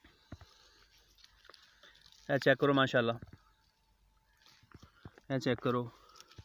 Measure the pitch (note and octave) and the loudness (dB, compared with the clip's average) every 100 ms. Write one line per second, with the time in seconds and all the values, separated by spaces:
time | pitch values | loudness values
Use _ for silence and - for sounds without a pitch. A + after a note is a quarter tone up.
0 | - _ _ - - - - _ _ _ | -20 _ _ -20 -20 -20 -20 _ _ _
1 | _ _ - _ - - - _ - - | _ _ -20 _ -20 -20 -20 _ -20 -20
2 | - - - C#3+ C#3+ C3 C#3+ C#3 C3 B2+ | -20 -16 -4 0 2 2 4 2 2 2
3 | A#2 A#2 - - _ _ _ _ _ _ | 0 -2 -10 -20 _ _ _ _ _ _
4 | _ _ _ _ _ - - - - _ | _ _ _ _ _ -20 -20 -20 -20 _
5 | - - - C3+ C3 A#2+ C3+ B2 A#2+ - | -20 -16 -6 -2 0 0 0 -2 -4 -12
6 | - - - - | -20 -20 -20 -20